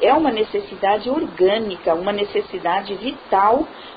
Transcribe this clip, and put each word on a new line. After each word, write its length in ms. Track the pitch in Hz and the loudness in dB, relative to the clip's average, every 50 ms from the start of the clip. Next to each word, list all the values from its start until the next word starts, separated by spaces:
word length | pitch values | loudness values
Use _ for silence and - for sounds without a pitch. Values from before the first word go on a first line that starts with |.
é 100 | - 220 | 4 4
uma 200 | 277 320 320 269 | 4 4 2 0
necessidade 760 | 226 214 214 - - 208 202 - 202 180 196 196 208 208 208 247 | 0 0 -2 -2 -2 -6 -6 -6 -8 -2 0 0 0 0 0 -2
orgânica, 880 | 269 320 330 - - - 180 190 208 226 220 202 180 - - 170 165 | -2 -2 -4 -6 0 2 2 4 4 2 -2 -4 -6 -4 0 0 0
uma 180 | 170 185 202 | 0 0 -2
necessidade 840 | 208 202 202 202 - 214 202 - - 180 165 170 180 202 202 - 196 | -2 -2 -4 -2 -2 -4 -4 -4 -10 -6 -2 0 -2 -2 -2 -6 -10
vital, 680 | 180 214 269 285 - - - 208 190 202 220 247 285 320 - - - - - - | -8 -8 -8 -8 -8 -4 0 2 4 6 6 4 2 0 -4 -8 -18 -18 -20 -18